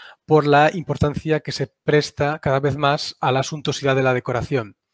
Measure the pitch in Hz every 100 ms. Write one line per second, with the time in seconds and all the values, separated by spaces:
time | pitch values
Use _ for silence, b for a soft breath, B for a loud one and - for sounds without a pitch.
0 | B B - 156 143 143 156 180 147 143
1 | 147 135 156 151 - - 135 _ - 147
2 | - - 147 156 143 135 143 143 143 151
3 | - - 135 131 - 151 143 - 135 135
4 | 131 123 131 120 - 135 104 - _